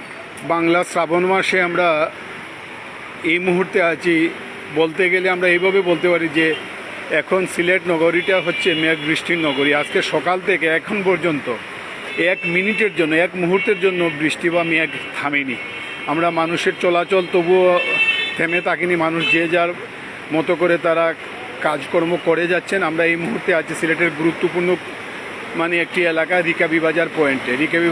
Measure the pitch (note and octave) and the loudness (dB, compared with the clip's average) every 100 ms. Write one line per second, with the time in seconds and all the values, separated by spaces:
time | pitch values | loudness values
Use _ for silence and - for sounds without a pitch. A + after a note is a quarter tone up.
0 | - - - - D3 E3 E3 F3 F3+ F3 | -14 -16 -16 -10 -4 0 2 2 0 -2
1 | D#3+ F3 F3+ F#3+ F3 F#3 F3 F3 F3 D3+ | 0 2 2 2 2 0 0 2 2 2
2 | D#3+ - - - - - - - - - | 0 -4 -14 -14 -16 -16 -16 -16 -16 -16
3 | - - E3+ E3+ F#3 F3+ F#3 G3 E3+ D#3+ | -16 -6 -2 0 2 0 0 2 2 0
4 | F3 D#3+ E3+ - - - - D3 D#3+ D#3+ | 2 2 2 -2 -14 -14 -6 0 0 2
5 | F#3 F#3 F#3 F3+ F3+ F3 F#3 G3 F3+ E3 | 2 2 0 0 2 2 4 2 2 2
6 | F3+ E3+ E3 D3 D#3+ D3 - - - - | 2 2 0 0 0 0 -6 -12 -14 -12
7 | - D#3+ C#3+ F#3 F3 - E3+ F#3 E3+ E3 | -4 -2 0 0 0 -2 0 0 2 2
8 | E3 E3+ F3 F#3 E3 E3+ F#3+ D#3 D#3+ D#3+ | 2 2 2 0 0 0 0 2 2 0
9 | D3 D#3 - E3+ D#3 C3+ C#3+ D3 D3 F#3+ | 0 0 0 0 0 2 2 2 2 0
10 | - D#3 C#3+ F#3 F3 F3 D#3+ D#3+ - G#3+ | 0 0 2 0 2 2 2 0 0 -2
11 | F#3 F3+ E3+ D3 B2+ A2 - - - - | 2 2 2 -2 -2 -6 -8 -14 -12 -12
12 | - - E3 F#3+ F3 F3 G3 G#3 G#3+ E3 | -8 0 0 0 0 0 0 2 0 2
13 | D#3+ D#3 F3+ F#3 F3 F#3+ G3+ G3 F#3+ F3+ | 2 4 2 2 2 2 2 2 2 2
14 | E3+ D3 D#3 D3+ F3 E3+ E3 D#3+ D#3 C3 | 0 0 -2 0 0 0 2 0 0 -4
15 | - - C#3+ C#3+ C3+ A#2 - - - - | -10 -6 -2 -2 -2 -6 -8 -12 -12 -8
16 | - D3+ E3+ E3 E3 E3+ F#3+ F3 F3+ F3 | -4 0 2 2 0 0 -2 0 2 2
17 | E3+ F#3+ F3 F#3+ E3+ F#3 F3+ F3 - - | 2 2 2 2 4 6 6 4 2 2
18 | - - - - E3 E3+ F3+ D#3 F3 F3 | 2 0 -2 -2 -2 0 0 0 0 0
19 | D#3+ E3 D#3+ E3 E3 F3 E3+ F3 - - | 0 0 0 0 2 2 0 -2 -10 -14
20 | - - - D#3 D#3 E3+ F3 E3+ E3 E3 | -14 -14 -4 -2 0 2 2 2 2 2
21 | E3 D3+ - - - - D#3 D3+ C3+ F3+ | 2 -2 -10 -14 -12 -4 -2 -2 0 0
22 | E3 F3 F3 D#3+ F3 F3 - G3 E3 D#3+ | 0 0 0 0 2 0 0 -2 0 2
23 | E3+ E3+ E3+ - - E3+ D#3 D#3+ D#3+ D#3+ | 2 0 -2 -4 0 0 0 -2 -2 2
24 | E3+ D3 E3 D#3+ F3+ E3 F3 F3+ - - | 0 0 -2 0 -2 0 0 -2 -4 -14
25 | - - - - - E3 E3+ F3 E3 F#3 | -12 -12 -12 -12 -8 -4 -2 0 0 0
26 | E3+ D#3+ D#3+ F3+ E3+ D#3 E3+ D#3+ D#3+ D#3+ | 0 0 0 0 2 0 2 2 2 2
27 | E3 D#3 D3 C3 A#2 B2+ D#3 E3+ E3+ | 0 2 2 0 -2 0 0 2 2